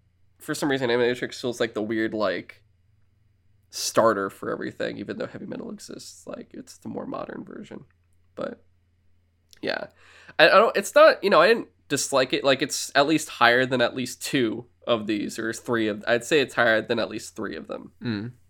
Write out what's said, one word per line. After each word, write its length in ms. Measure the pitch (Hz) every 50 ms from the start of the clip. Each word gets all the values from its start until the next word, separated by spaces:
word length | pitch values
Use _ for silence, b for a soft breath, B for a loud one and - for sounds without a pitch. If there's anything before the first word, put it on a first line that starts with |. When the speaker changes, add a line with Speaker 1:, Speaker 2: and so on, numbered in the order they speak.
| _ _ _ _ _ _ _ _
Speaker 1:
for 160 | - - 151
some 160 | - - 147
reason, 180 | 135 135 135 117
Animatrix 500 | 120 123 123 117 123 123 - 117 - -
feels 220 | - 123 113 -
like 140 | 123 110 -
the 80 | 107 107
weird, 320 | 107 113 110 110 110 113
like, 480 | 107 104 95 87 87 87 - - _ _ _ _ _ _ _ _ _ _ _ _ _ _ _ _ _ _ _ _ _ _ _
starter 580 | - - - - - 123 110 113 107 101 98 95
for 200 | - - - 113
everything, 460 | 110 - - 117 - - 107 113 117 110
even 200 | 104 107 110 -
though 80 | -
heavy 200 | - - 202 202
metal 240 | 190 - - - -
exists. 560 | 214 202 - - - - - - - - -
Like, 220 | - - - - - -
it's 260 | - - - - -
the 100 | - 110
more 180 | - - -
modern 380 | - - - - - - - -
version. 400 | - - - - - - - - - _ _ _ _ _ _ _ _ _
But, 300 | - 50 - - - _ _ _ _ _ _ _ _ _ _ _ _ _ _ _ _ _ _ - _
yeah. 280 | - - - 50 - - B B B B B B B B B -
I, 80 | 151
I 80 | 170 -
don't, 220 | 190 220 226 -
it's 180 | - 202 - -
not, 280 | 294 311 320 - - -
you 80 | 196
know, 100 | 202 156
I 80 | 165 208
didn't 200 | 233 220 - - _ _ _ -
dislike 440 | 147 135 - - - 131 131 131 -
it. 100 | 143 -
Like, 200 | 139 135 131 -
it's 280 | 131 - - - - -
at 120 | 139 139
least 220 | 139 160 151 - -
higher 360 | - - 117 117 120 123 131
than 140 | 131 135 123
at 140 | 123 - -
least 280 | 131 123 120 - - -
two 440 | - - 139 123 110 107 113 123 - _ _ -
of 200 | - 120 110 107
these, 320 | 104 110 104 - - - -
or 140 | 113 113 113
three 360 | - - - 123 113 110 107
of, 140 | 101 107 101 -
I'd 160 | 120 120 -
say 160 | - 170 151
it's 140 | 135 127 -
higher 280 | - 120 113 110 110 107
than 160 | - - -
at 100 | 107 92
least 260 | 107 113 - - -
three 180 | - 107 95 -
of 140 | 78 - -
them 240 | - - - - - _ -
Speaker 2:
Mm. 300 | 123 110 101 104 123 120 _ _ _